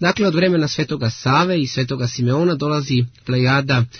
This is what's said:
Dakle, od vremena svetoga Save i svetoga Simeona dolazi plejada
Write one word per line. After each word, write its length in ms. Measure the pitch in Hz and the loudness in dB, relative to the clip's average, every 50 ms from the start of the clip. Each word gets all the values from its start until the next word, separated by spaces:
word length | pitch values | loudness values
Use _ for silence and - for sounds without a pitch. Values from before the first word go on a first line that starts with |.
Dakle, 280 | 175 170 196 - 202 190 | -2 -2 0 2 0 0
od 60 | 156 | 2
vremena 340 | 165 185 185 175 165 151 147 | 2 2 2 2 2 0 0
svetoga 420 | - - 151 - 156 135 120 117 | -2 -4 -4 -4 -4 -4 -2 -4
Save 500 | - - - 127 135 156 175 185 180 165 | -4 -2 0 2 2 2 2 2 0 0
i 60 | 139 | -2
svetoga 400 | 127 - 131 131 123 139 131 123 | -2 -2 -4 -4 -2 -2 -4 -4
Simeona 480 | 120 - 127 123 120 131 151 175 180 165 | -4 -2 -2 0 0 2 2 2 0 0
dolazi 500 | 131 147 147 151 147 135 139 131 123 123 123 - - - | 0 -2 -2 -2 -2 -2 0 0 0 0 -2 -6 -10 -6
plejada 580 | - 127 127 127 127 135 139 135 135 135 123 120 123 - | -2 0 0 2 2 2 2 2 2 0 0 0 -2 -6